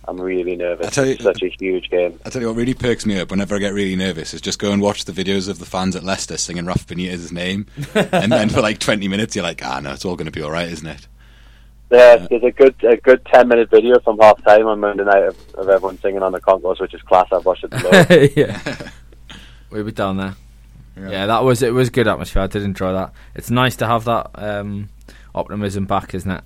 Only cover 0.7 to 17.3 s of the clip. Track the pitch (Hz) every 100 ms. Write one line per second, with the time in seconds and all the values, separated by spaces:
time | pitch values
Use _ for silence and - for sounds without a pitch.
0.7 | 85 104 139 135 131 113 90 92 - 95
1.7 | 92 - 90 87 85 110 131 113 113 120
2.7 | 127 123 110 110 98 87 95 98 101 101
3.7 | 101 98 92 95 80 73 80 - - 104
4.7 | 101 101 - - 90 92 98 95 85 87
5.7 | 92 95 90 90 95 - 82 - 87 87
6.7 | 87 - 85 90 90 85 85 90 98 107
7.7 | - 139 220 196 180 104 156 214 147 107
8.7 | 107 - 107 98 98 110 107 87 82 65
9.7 | 67 69 69 98 85 80 85 76 80 87
10.7 | 82 80 73 - - - _ - - -
11.7 | _ - 120 123 117 - 120 120 - 135
12.7 | - 113 113 - 127 - 131 123 117 110
13.7 | 110 117 123 - 113 107 104 104 107 110
14.7 | 104 104 101 101 98 98 92 - - 95
15.7 | 98 95 92 101 98 92 90 - 95 90
16.7 | 90 95 82 - 92 90